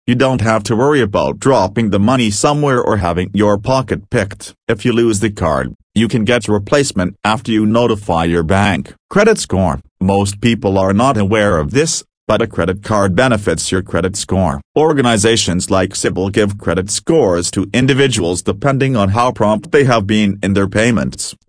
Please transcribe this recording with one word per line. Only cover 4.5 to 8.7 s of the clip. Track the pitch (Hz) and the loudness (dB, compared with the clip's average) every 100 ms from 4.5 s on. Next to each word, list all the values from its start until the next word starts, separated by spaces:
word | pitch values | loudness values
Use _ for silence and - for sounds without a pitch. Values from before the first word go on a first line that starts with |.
| - - | -10 -6
If | 113 120 | -2 0
you | |
lose | 113 117 101 | 2 2 0
the | 110 | -2
card, | 104 85 69 65 - _ | -2 -2 -2 -4 -10 _
you | 101 113 | -2 0
can | 123 | 0
get | 104 120 107 | 0 0 0
a | |
replacement | 104 101 147 135 101 90 - | -2 0 0 0 -2 -4 -4
after | 104 110 - | -4 -2 0
you | 110 107 | 0 2
notify | 117 120 104 101 82 | 2 2 -2 -2 -2
your | 85 85 | 0 0
bank. | 80 98 104 | 2 2 2